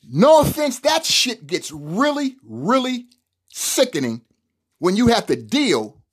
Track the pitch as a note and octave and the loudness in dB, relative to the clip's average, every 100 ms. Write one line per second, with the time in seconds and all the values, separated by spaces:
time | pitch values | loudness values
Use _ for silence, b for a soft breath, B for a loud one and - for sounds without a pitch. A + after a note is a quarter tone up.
0 | - C3 C4 D#4 C#4+ - D4 - D4 D#4+ | -6 2 6 6 4 0 -4 -2 0 0
1 | - - B3+ A3+ C#3+ E3+ - D#3 D3 F3+ | 0 0 0 -4 -6 -8 -8 -14 -8 0
2 | D4 C#4+ C4+ C4 A2 A2 D#3 C4 B3+ B3 | 0 0 -4 -6 -16 -8 0 0 0 -6
3 | - _ _ _ _ - - - C4 D#3 | -10 _ _ _ _ -10 -4 0 0 0
4 | B2+ A#2 _ _ _ _ _ _ E3+ G3 | -4 -6 _ _ _ _ _ _ -2 2
5 | A#3+ A3+ - B2 G#2+ C#4+ C4+ C3 G#2+ _ | 4 2 0 -4 -2 -2 0 0 -2 _
6 | _ | _